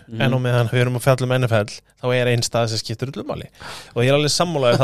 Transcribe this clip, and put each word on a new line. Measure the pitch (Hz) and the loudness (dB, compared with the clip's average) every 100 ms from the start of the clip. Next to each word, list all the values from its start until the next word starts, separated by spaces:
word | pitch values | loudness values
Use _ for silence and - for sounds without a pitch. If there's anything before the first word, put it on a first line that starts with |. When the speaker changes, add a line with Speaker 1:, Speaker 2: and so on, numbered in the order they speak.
| - | -10
Speaker 1:
Mhm. | 113 | -2
Speaker 2:
en | 135 131 | 0 0
á | |
meðan | 123 120 113 | 0 0 2
við | 123 123 | 2 0
erum | 123 | 0
að | |
fjalla | 135 127 127 | 0 2 2
um | 127 | 0
N | 120 | 2
F | 110 | 0
L, | 107 - - _ | -2 -8 -20 _
þá | 127 | -2
er | 127 123 | 0 2
ein | 117 - | 0 0
stað | 120 113 | -2 -2
sem | 110 | -4
skiptir | - 110 127 | -6 -8 -8
öllu | 196 277 | -8 -8
máli | - - - - - - | -10 -12 -16 -16 -16 -8
og | 120 127 | 0 2
ég | |
er | 143 | 4
alveg | 147 | 2
sammálaður | - 175 151 123 117 | 0 0 2 2 4